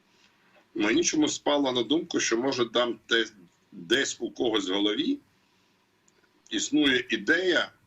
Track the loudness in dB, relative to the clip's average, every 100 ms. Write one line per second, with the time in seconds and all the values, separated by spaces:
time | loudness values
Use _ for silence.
0 | _ _ _ _ _ _ _ -2 2 2
1 | 2 2 0 0 0 2 2 0 0 -2
2 | -2 -4 0 0 0 -2 0 0 0 -4
3 | -2 0 0 -8 -20 _ _ -10 0 0
4 | 0 -4 -8 -4 0 0 0 0 0 0
5 | -2 -4 -8 _ _ _ _ _ _ _
6 | _ _ _ _ -8 -6 0 2 2 2
7 | 0 -4 0 0 2 0 -2 -8